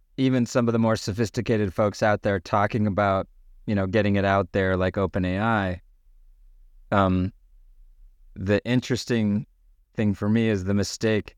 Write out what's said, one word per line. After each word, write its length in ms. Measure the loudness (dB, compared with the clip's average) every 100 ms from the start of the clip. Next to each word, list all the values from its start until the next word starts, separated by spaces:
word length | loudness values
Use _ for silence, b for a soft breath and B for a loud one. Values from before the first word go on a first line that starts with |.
| _ -2
even 280 | 0 2 0
some 220 | 0 0
of 60 |
the 60 | 2
more 160 | 2 0
sophisticated 800 | -2 -4 -2 -2 -2 0 0
folks 300 | 0 -2 0
out 180 | 0 0
there 180 | 0 -2
talking 460 | -2 0 0 0 0
about, 420 | 0 0 0 -4 -12 -20 -14 -4
you 80 |
know, 140 | -2 0
getting 280 | 2 2 2
it 100 | 2
out 260 | 2 0
there 260 | 0 0 0
like 200 | 0 -2
Open 280 | -2 -2 -2
A 140 | -2
I, 420 | -2 0 -2 -6 -12 _ _ -20 -20 -20 -20 -20 -20 -20 -2
um, 420 | 2 2 2 -2 -6 _ -20 -20 -20 -20 -20 -20 -20 -20 -10
the 280 | 0 0 2
interesting 800 | -2 0 -4 -2 0 0 0 -4 _ _ _ _ -4
thing 180 | -2
for 160 | 0 0
me 200 | 2 2
is 160 | 0 0
the 80 |
mistake 640 | -2 -2 -2 0 0 -4